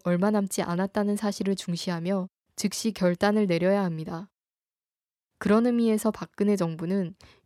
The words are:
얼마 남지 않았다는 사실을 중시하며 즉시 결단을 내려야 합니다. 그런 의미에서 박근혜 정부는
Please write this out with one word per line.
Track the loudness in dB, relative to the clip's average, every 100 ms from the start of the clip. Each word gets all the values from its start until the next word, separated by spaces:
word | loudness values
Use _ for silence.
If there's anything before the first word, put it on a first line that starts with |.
| 0
얼마 | 0 2
남지 | 2 0 -4
않았다는 | -4 -2 -2 -2 0 0
사실을 | -2 -2 -2 -2
중시하며 | -4 -6 -4 -4 -2 -2 -4 -12 _ -4
즉시 | -4 -2 -4
결단을 | 0 0 2 2 2 2
내려야 | 2 4 2
합니다. | 0 -4 -8 -10 -12 _ _ _ _ _ _ _ _ _ _ _
그런 | 2 4 4
의미에서 | 2 2 2 0
박근혜 | -2 -8 -2 0 2
정부는 | 0 -4 -4 -2 -4 -8 -20 _